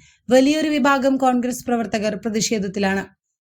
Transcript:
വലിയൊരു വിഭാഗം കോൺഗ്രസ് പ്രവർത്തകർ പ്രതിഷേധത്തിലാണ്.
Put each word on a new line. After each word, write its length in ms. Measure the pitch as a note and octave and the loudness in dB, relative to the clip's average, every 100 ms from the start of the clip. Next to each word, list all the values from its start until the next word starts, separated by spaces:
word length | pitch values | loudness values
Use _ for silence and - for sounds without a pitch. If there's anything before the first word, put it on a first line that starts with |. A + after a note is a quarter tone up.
| - _ - | -18 _ 2
വലിയൊരു 400 | B3+ C4 D#4 D#4 | 4 4 2 0
വിഭാഗം 460 | D4 C4+ C#4 C4+ C4+ | 0 2 2 2 2
കോൺഗ്രസ് 480 | C4 B3 B3 A#3+ | 2 0 -2 -6
പ്രവർത്തകർ 500 | - A#3+ A3 A3 G#3+ | -4 -4 -2 -4 -4
പ്രതിഷേധത്തിലാണ്. 880 | G#3 A#3 G#3+ - A3 G3 G3 F#3+ G3 F#3+ _ _ _ | -4 -4 -4 -2 -2 -2 -2 -2 -2 -6 _ _ _